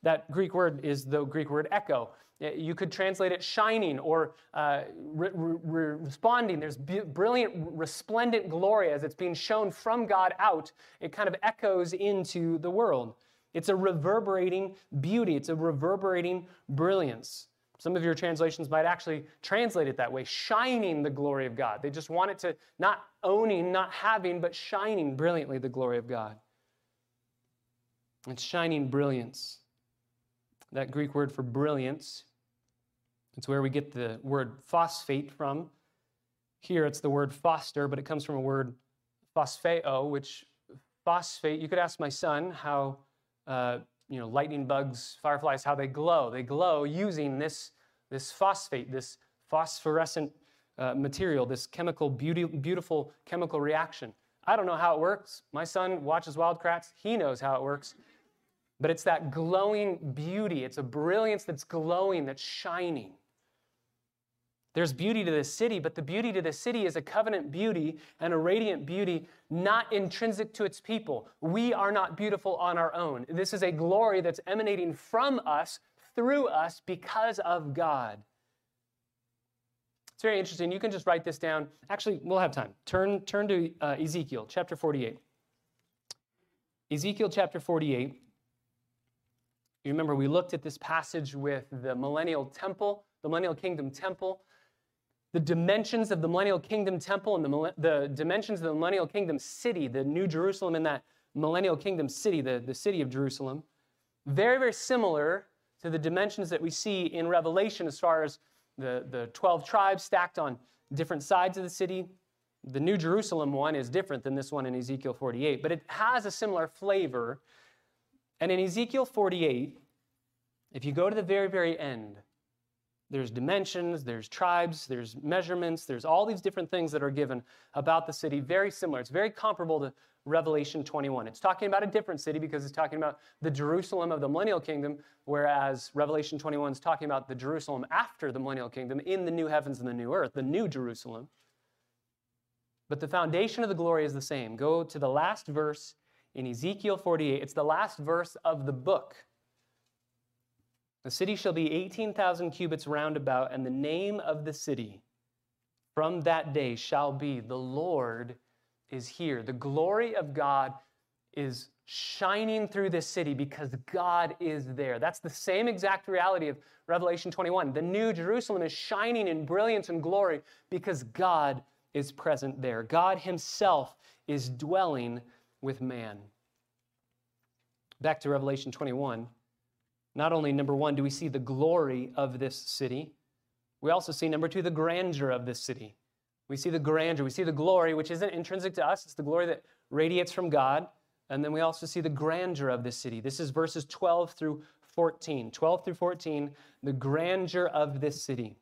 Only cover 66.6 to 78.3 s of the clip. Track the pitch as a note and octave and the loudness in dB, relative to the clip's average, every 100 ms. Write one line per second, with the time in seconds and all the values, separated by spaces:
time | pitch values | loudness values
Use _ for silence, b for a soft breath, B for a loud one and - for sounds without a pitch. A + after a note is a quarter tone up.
66.6 | - A#3+ F#3+ D#3+ C#3+ G#3 A3 G3 D3 D3 | -2 0 0 0 -2 0 2 0 -4 -2
67.6 | A3 F#3 D#3 D#3+ B B E3 E3 E3 G3+ | 0 0 -2 -4 B B 0 2 4 2
68.6 | A3 E3+ C#3+ F3+ G3 E3+ E3+ B B D#3+ | 2 -2 -4 -2 0 -2 -6 B B 0
69.6 | F#3+ A3 A3+ G#3 F#3+ - A3+ G3+ G#3+ - | 4 4 4 0 0 -2 -2 -2 -6 -2
70.6 | G3+ - - A3 G#3+ B2+ B B D#3+ F#3+ | -4 -4 -4 -4 -2 -6 B B -2 0
71.6 | A#3+ G#3+ G3 G#3 F#3 E3 G#3 G3+ G3 F3+ | 2 2 2 2 0 -2 -2 0 0 0
72.6 | F3 F3 E3 E3+ E3+ C3 B2+ E3 F#3+ G#3 | 0 2 2 2 -2 -4 -6 -4 -2 0
73.6 | F3+ D#3+ E3 F#3+ A3+ F#3+ F3 D#3+ - G#3 | 0 2 2 4 6 4 2 -2 -2 -2
74.6 | G#3+ G3+ F3 D3 - A3+ C4+ B3+ D#3 D3 | 0 0 -2 -4 -2 2 2 2 2 0
75.6 | E3 - _ _ _ - A#3+ C#4+ B3 D#3 | 0 -6 _ _ _ 0 2 4 4 2
76.6 | E3 - - F3+ - A3 A3+ G3 E3+ F3 | 0 -2 -8 -8 -4 2 2 2 0 0
77.6 | D3 C#3 E3 C#3 A#2+ G#2 G#2 | 0 0 2 2 -2 -8 -16